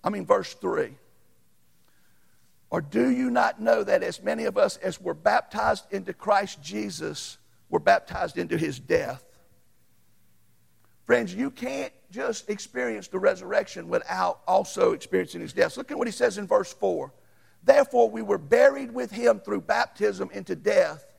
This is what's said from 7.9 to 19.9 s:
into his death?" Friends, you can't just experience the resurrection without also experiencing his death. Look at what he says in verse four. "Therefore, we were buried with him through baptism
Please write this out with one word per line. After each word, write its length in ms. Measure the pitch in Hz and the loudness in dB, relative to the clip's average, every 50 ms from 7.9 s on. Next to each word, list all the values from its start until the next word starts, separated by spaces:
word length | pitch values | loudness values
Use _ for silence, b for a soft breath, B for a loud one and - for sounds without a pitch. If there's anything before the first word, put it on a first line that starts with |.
| 196 196 - - 180 190 180 170 - | 4 4 2 -6 -6 -6 -6 -4 -4
into 200 | 180 175 160 170 | -6 -6 -4 -2
his 220 | 160 165 151 135 123 | -2 -2 -4 -6 -8
death?" 440 | - - 175 165 - - 127 127 - _ _ _ _ _ _ _ _ _ _ _ _ _ _ _ _ _ _ _ _ _ _ _ _ _ _ _ _ _ _ _ _ _ _ _ _ | -4 0 0 0 0 -2 -8 -12 -14 _ _ _ _ _ _ _ _ _ _ _ _ _ _ _ _ _ _ _ _ _ _ _ _ _ _ _ _ _ _ _ _ _ _ _ _
Friends, 280 | - 240 240 233 180 180 | 2 2 2 2 -2 -6
you 180 | 202 262 277 | -6 -6 -6
can't 420 | 262 - 240 254 269 277 277 262 _ _ _ _ | -6 -8 -8 -8 -6 -6 -8 -10 _ _ _ _
just 380 | 180 226 269 262 220 - - - | -10 -8 -6 -6 -6 -8 -6 -8
experience 580 | 208 196 - - - 247 254 240 220 208 185 | -8 -8 -8 -10 -6 -6 -4 -4 -6 -8 -10
the 120 | - - 190 | -8 -6 2
resurrection 720 | 190 202 196 180 185 180 202 - 196 - - 196 170 170 | 2 2 2 0 -6 -2 -2 -2 -2 -2 -12 -14 -8 -4
without 520 | 175 175 - - 180 185 185 180 - - _ | -4 -4 -2 -4 -4 -2 -2 -2 -2 -4 _
also 460 | - 185 190 196 - - 202 196 175 - | 2 2 2 2 0 0 2 2 2 2
experiencing 480 | - - - 190 185 180 - - 175 | -2 -4 -4 -2 -2 -2 -4 -8 -12
his 120 | - - - | -12 -8 0
death. 240 | 190 175 160 - | 0 0 0 0
Look 140 | 247 254 - | -8 -10 -10
at 60 | 294 | -6
what 100 | - 269 | -4 -4
he 60 | 233 196 | -6 -2
says 240 | - 240 226 185 | 0 0 0 0
in 100 | 202 208 | -2 -4
verse 260 | 180 - - 185 - - | 0 0 0 0 -2 -6
four. 400 | _ 208 190 175 160 135 135 _ b b b b b b b b b - | _ -2 -2 -2 -4 -6 -10 _ b b b b b b b b b 6
"Therefore, 460 | - 269 285 269 - - 240 233 220 | 6 8 8 6 4 4 4 4 4
we 120 | 214 226 | 2 -6
were 160 | 220 202 202 | -2 -2 -2
buried 540 | 180 147 139 220 240 254 277 277 277 269 233 | -2 2 4 6 8 8 8 6 4 -8 -8
with 200 | 226 254 247 214 | -6 -6 -6 -6
him 280 | 202 233 240 240 220 202 | -6 0 2 2 2 2
through 220 | 190 202 208 196 | 0 -6 -6 -4
baptism 680 | 165 - 214 233 - - | -2 -2 0 0 0 -2